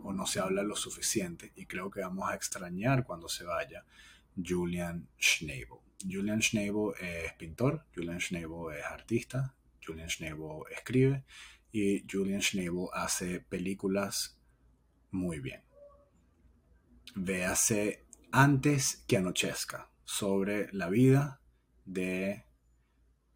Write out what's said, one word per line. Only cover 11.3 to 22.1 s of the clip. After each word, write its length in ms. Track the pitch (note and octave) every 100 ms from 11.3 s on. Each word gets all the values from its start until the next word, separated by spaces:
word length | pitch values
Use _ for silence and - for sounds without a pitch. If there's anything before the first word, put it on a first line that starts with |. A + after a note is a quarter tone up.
| - - - _
y 340 | A2 G2 G2 -
Julian 300 | F#2+ F#2+ G2+
Schnabel 460 | - G2+ F2 F2+ F#2
hace 460 | F#2 F2+ - F2+ F2
películas 1000 | - F#2+ F#2 G2 G2 G2 G2 - - - _ _ _ _ _ _ _
muy 280 | F#3+ F3+ D#3+
bien. 240 | C3 - _ - - - _ _ _ _ - _ _ _ _ - - G2
Véase 920 | F2+ F#2 F#2 F#2 - G#2+ G#2 - - - -
Antes 720 | - C#3+ C#3 D3 C#3+ C3+ - -
que 80 | G#2+
anochezca, 720 | F2+ F2 F2+ - - - - _ -
sobre 640 | - G2+ G2 F#2+ G#2 F#2
la 160 | G2 F2
vida 540 | G#2 C3 C3+ D3 - _ _ _ _
de 600 | - F#2+ F#2